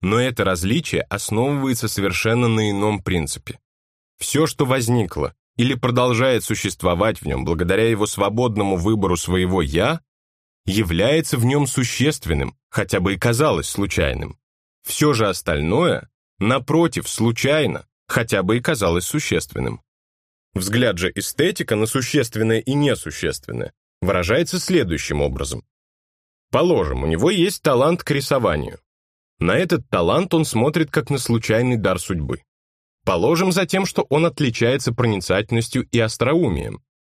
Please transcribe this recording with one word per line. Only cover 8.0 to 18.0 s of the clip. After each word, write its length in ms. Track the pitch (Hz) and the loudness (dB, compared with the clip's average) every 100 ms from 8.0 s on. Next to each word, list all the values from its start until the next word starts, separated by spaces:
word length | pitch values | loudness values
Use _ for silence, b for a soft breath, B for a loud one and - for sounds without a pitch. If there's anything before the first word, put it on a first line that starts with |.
| 101 | -2
свободному 680 | - 101 110 123 104 101 95 | 0 0 2 0 0 0 0
выбору 420 | 92 110 95 87 | 2 2 0 0
своего 440 | - 92 92 92 | 0 0 2 0
«я», 400 | 76 78 117 165 - _ _ _ _ _ - | 0 0 0 -2 -8 _ _ _ _ _ -2
является 720 | 95 95 85 113 160 151 131 | 0 0 2 2 2 0 0
в 80 | 117 | 2
нем 220 | 143 139 | 2 0
существенным, 880 | - 123 - 135 147 85 76 65 - _ | 0 -2 0 0 0 -2 -2 -2 -8 _
хотя 300 | - 98 101 | -4 0 0
бы 140 | 92 | 0
и 40 | 95 | 0
казалось 500 | 120 117 151 90 - | 0 2 2 0 -2
случайным. 680 | - 98 - 76 62 - - _ _ _ _ | -4 -2 0 0 -2 -8 -14 _ _ _ _
Все 300 | - - 151 | -10 0 2
же 140 | 120 104 | 4 0
остальное, 840 | 90 - 76 76 117 175 85 - _ _ - | 0 -2 -2 0 2 0 -2 -6 _ _ -4
напротив, 680 | 104 131 123 156 170 - - | 0 0 0 2 2 -2 -6
случайно, 800 | - 113 113 131 156 123 - - _ | -2 0 0 0 2 0 -4 -10 _